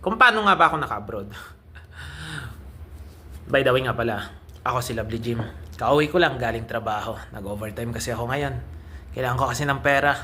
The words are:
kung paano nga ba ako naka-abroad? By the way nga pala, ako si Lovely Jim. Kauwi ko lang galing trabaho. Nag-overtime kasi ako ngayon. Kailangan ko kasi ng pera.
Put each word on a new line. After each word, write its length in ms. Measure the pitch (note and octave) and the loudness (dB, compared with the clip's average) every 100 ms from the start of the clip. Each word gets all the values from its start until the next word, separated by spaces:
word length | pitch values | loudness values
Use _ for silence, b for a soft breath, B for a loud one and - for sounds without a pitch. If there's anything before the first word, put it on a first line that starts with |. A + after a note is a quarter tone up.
kung 160 | - A3 | -2 6
paano 240 | B3 A3 | 6 8
nga 160 | G#3 F3 | 4 6
ba 80 | E3 | 6
ako 160 | D3+ | 4
naka-abroad? 480 | C3 A2 G#2 G#2+ G2+ - - - - - - B B B D#3 D3+ B2 B - - - - - - - - - | -2 -4 -6 -8 -8 -14 -16 -20 -20 -20 -18 B B B -10 -10 -10 B -16 -16 -16 -16 -16 -18 -18 -16 0
By 160 | C#3 | 4
the 80 | C3 | 6
way 160 | B2+ C3 | 4 2
nga 80 | |
pala, 400 | A#2 A#2 G#2 F#2+ - - - B2 | 0 0 -2 -6 -14 -20 -6 -2
ako 160 | B2 | -2
si 160 | B2 A2+ | -2 -4
Lovely 240 | G#2+ A2+ | -4 -4
Jim. 160 | A2+ A#2 A2 - - - | -2 -4 -4 -8 -16 -2
Kauwi 320 | A#2 C#3+ D3+ | 4 4 6
ko 80 | F3+ | 4
lang 160 | E3 | 4
galing 320 | C3 A#2 A2+ A2+ | 2 -2 -2 -4
trabaho. 480 | A#2 A2 G#2+ G#2 G#2 - | -4 -2 -4 -4 -8 -10
Nag-overtime 640 | A2+ G2 G#2 G#2+ G2+ A#2 | -12 -8 -6 -6 -6 -6
kasi 160 | A#2 - | -6 -4
ako 160 | A2+ A#2+ | -4 -2
ngayon. 240 | C#3 C#3+ B2 - B B B B | -2 -2 -6 -10 B B B B
Kailangan 240 | - B2+ B2+ | -4 -2 0
ko 80 | C3+ | 0
kasi 160 | B2 | 0
ng 160 | D3 C3+ | 0 2
pera. 400 | C#3 C#3 C#3+ C3+ | 4 6 4 2